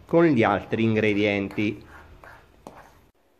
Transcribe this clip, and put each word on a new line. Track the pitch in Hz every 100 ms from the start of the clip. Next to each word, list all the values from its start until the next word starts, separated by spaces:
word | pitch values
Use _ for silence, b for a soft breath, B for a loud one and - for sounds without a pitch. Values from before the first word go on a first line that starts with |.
| -
con | 165 170
gli | 131
altri | 104 98 - 110
ingredienti. | 113 107 107 101 104 101 98 - 107 117 B B B - - - _ _ - - - _ _ _ _ _